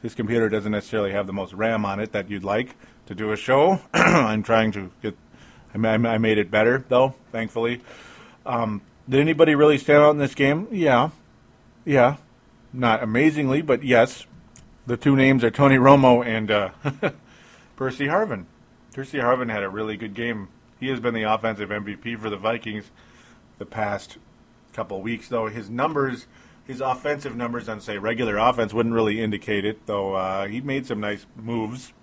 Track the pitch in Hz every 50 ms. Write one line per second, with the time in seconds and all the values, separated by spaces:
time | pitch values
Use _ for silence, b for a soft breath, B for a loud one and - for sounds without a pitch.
0 | - 117 - - 117 104 117 117 113 107 104 107 98 107 107 104 98 - - 110
1 | 104 98 95 101 98 95 98 101 95 87 98 98 110 113 113 110 104 98 98 101
2 | 110 107 - 104 95 92 101 98 92 98 101 110 127 127 - b b b b b
3 | b - 104 90 110 107 107 101 - - 131 139 151 180 190 - - _ - 165
4 | 175 170 170 165 127 107 107 107 101 - 113 113 110 110 98 101 95 90 _ _
5 | - 107 - _ _ _ B B B B B B B B - 107 113 113 110 107
6 | 113 117 113 110 113 113 107 104 101 90 107 107 110 117 127 131 127 - 127 123
7 | 131 135 127 _ _ _ - 113 113 110 - 117 113 117 123 123 B B B B
8 | B B B B B B B B _ - 123 117 117 110 104 101 - _ _ _
9 | _ - 131 135 147 160 160 147 165 156 151 139 147 151 151 139 - - 147 147
10 | 147 151 151 147 139 127 - - 139 139 147 160 202 - 226 190 165 147 127 117
11 | 135 160 - - _ _ _ _ _ _ _ _ _ _ _ _ _ - 143 131
12 | 120 127 143 - - _ _ _ _ _ _ _ _ _ - 127 123 117 110 110
13 | 123 110 110 123 147 160 147 151 143 131 131 151 160 147 127 113 147 131 123 117
14 | 120 123 - - - _ - - _ _ _ - - _ - _ _ 123 120 117
15 | - 143 139 135 131 135 135 127 120 117 - - 143 139 135 131 123 135 143 139
16 | 131 127 123 120 123 120 113 113 110 104 107 104 98 95 - - - 143 139 -
17 | - - - - _ b b b b b b b b b b - 131 131 127 131
18 | 143 139 160 196 220 196 123 95 85 _ _ _ _ _ _ _ _ _ - 135
19 | 135 131 - 139 123 120 127 127 127 113 110 104 98 95 95 107 110 107 107 98
20 | 113 107 98 110 117 120 113 107 98 - _ _ _ _ _ _ 127 131 131 120
21 | 110 123 113 113 107 107 110 107 113 113 110 101 104 92 104 104 101 104 101 -
22 | - 117 117 107 107 110 104 92 98 110 117 113 - 110 104 107 101 - b b
23 | b b b b b b b b b _ _ _ 101 - - 110 107 101 101 101
24 | - - - - _ _ _ _ _ _ _ _ _ _ - - 110 - 101 95
25 | 95 110 117 110 - - 123 117 110 110 107 120 104 98 117 123 135 156 156 143
26 | 135 131 123 - - b b b b b b b b - 131 127 135 131 127 127
27 | - 147 147 143 143 139 113 120 123 120 120 120 107 113 110 104 - - 104 101
28 | 98 110 117 113 127 110 104 104 110 123 123 117 113 101 95 117 117 117 117 113
29 | 110 107 104 113 113 107 104 95 - - 107 101 95 104 110 - _ - 104 101
30 | 98 98 95 95 95 95 95 98 98 101 104 123 135 143 135 139 127 - 120 104
31 | 104 104 104 101 - _ _ - 110 113 117 113 110 107 120 131 - - _ _